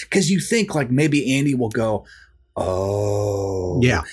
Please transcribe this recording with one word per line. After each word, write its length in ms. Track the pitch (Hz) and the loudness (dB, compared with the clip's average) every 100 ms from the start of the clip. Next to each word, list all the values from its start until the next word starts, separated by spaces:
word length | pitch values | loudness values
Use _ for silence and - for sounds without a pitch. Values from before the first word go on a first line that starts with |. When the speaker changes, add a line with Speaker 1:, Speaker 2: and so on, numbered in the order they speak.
| - | -2
Speaker 1:
'cause 200 | 196 160 | 0 2
you 80 | 190 | 0
think, 340 | - 233 202 | 2 0 0
like, 160 | 156 123 | -2 0
maybe 440 | 127 - 143 127 135 | 2 2 2 0 0
Andy 180 | 143 | 2
will 140 | 127 113 | 0 0
go, 380 | 120 113 104 - - - _ _ | 0 0 -2 -6 -20 -20 _ _
"Oh." 1300 | 95 92 92 98 101 104 104 104 98 98 95 90 120 | -6 -2 -2 0 0 0 0 -2 -2 -2 -4 -2 2
Speaker 2:
Yeah. 200 | 123 110 - | 2 2 -4